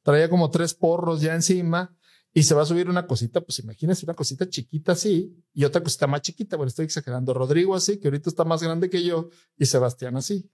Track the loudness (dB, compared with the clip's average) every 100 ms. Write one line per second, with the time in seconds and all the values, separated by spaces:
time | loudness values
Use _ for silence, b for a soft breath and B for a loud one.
0 | 4 4 4 4 2 0 -2 0 0 2
1 | 0 0 0 0 2 2 2 -2 -4 _
2 | b b _ 2 6 4 4 2 2 -2
3 | 0 -2 -2 -4 -4 -10 -10 -4 -2 -2
4 | -4 -6 -6 -4 -6 -6 -6 -4 -2 0
5 | 2 0 -2 -12 _ -2 0 0 -2 -2
6 | 0 0 -4 -10 -8 -4 -6 -4 -6 -6
7 | -6 -6 -2 -2 2 2 2 0 0 -2
8 | -2 -2 -4 -2 0 0 -2 -2 -2 0
9 | 0 -2 -4 B B _ 2 2 0 -2
10 | -8 -6 -4 -6 -8